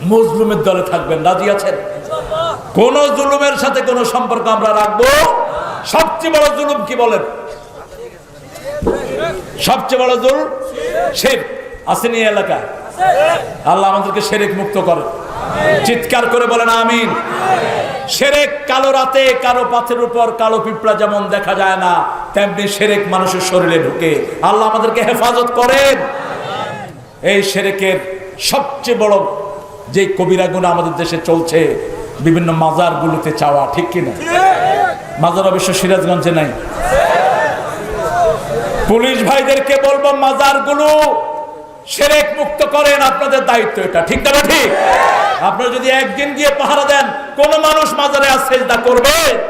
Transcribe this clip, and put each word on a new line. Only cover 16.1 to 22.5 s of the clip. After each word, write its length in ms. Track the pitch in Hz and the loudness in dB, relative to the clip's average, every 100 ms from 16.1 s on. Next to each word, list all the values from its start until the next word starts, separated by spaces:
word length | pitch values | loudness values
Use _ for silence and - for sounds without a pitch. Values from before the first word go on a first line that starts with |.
| 247 233 | 0 2
করে 200 | 240 240 | 0 2
বলেন, 220 | 233 233 | 2 2
আমিন। 460 | 226 226 233 226 - - 370 370 370 - - - - - | 2 2 0 0 -4 -6 -4 -2 0 0 -4 -4 -8 -8
শিরক 600 | - 269 294 285 285 - | -2 0 2 0 -4 -4
কালো 240 | 269 269 | 0 2
রাতে 420 | 269 262 269 262 240 | 2 2 2 2 2
কালো 220 | 247 247 233 | 0 0 0
পাথরের 320 | 240 233 240 | -2 -2 -2
উপর 300 | 240 233 226 226 | -2 0 0 2
কালো 200 | 220 220 | 0 0
পিঁপড়া 360 | 220 208 214 | -2 -2 -2
যেমন 340 | 208 208 208 190 | 0 0 0 -2
দেখা 260 | 202 185 | -4 -2
যায় 220 | 196 196 185 | 0 0 0
না, 280 | 180 175 - - - | 0 0 0 -6 -4
তেমনি 340 | 202 202 | -2 -2